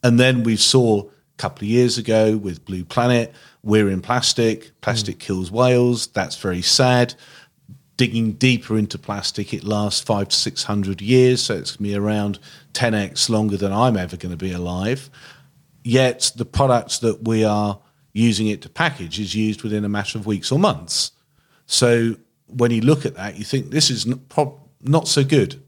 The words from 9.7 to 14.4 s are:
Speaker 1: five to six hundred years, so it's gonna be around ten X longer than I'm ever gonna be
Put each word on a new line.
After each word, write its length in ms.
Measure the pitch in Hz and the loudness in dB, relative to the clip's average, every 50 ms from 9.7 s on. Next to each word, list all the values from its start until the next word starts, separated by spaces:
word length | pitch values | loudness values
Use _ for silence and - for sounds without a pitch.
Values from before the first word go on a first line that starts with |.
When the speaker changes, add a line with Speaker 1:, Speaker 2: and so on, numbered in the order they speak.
| 107 104 104 101 - - | -2 -2 -2 -2 -4 -4
Speaker 1:
five 280 | - - 110 101 101 - | -2 -2 -2 -2 -2 -4
to 60 | - | -4
six 280 | - - 107 - - - | -4 -4 -4 -6 -6 -6
hundred 380 | - 104 101 98 98 95 82 | -4 -2 -2 -2 -4 -4 -6
years, 400 | 98 107 127 127 127 127 127 127 | 0 2 4 6 6 4 4 0
so 140 | - - 110 | -2 -4 -4
it's 160 | 82 - - | -6 -6 -10
gonna 180 | - - 104 101 | -8 -6 -6 -4
be 60 | 101 | -4
around 420 | 101 101 107 107 107 101 101 101 - - - - - - _ - | -2 -2 0 0 0 -2 -4 -4 -6 -12 -20 -20 -20 -20 _ -6
ten 200 | - 127 117 107 | -2 -2 0 0
X 360 | 107 101 - - - - - | -2 -2 -4 -4 -4 -2 0
longer 280 | 117 107 110 104 101 | 0 0 0 0 -2
than 140 | 92 101 98 | -2 -2 -2
I'm 260 | 98 104 123 127 110 | 0 2 2 2 2
ever 200 | 95 90 85 92 | 0 -4 -6 -10
gonna 200 | 85 - 90 87 | -10 -10 -10 -8
be 140 | 80 | -6